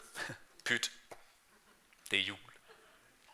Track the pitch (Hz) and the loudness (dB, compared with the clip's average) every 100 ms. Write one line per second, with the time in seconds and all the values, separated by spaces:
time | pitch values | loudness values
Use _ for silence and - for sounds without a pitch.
0 | - - - - - - - 117 - - | -8 -4 -4 -4 -12 -4 2 4 2 -2
1 | - - - - - - - - - - | -14 -14 -16 -20 -20 -20 -20 -20 -20 -16
2 | - 98 95 98 - - - - - - | 4 4 4 0 -10 -18 -18 -20 -20 -20
3 | - - - | -20 -20 -20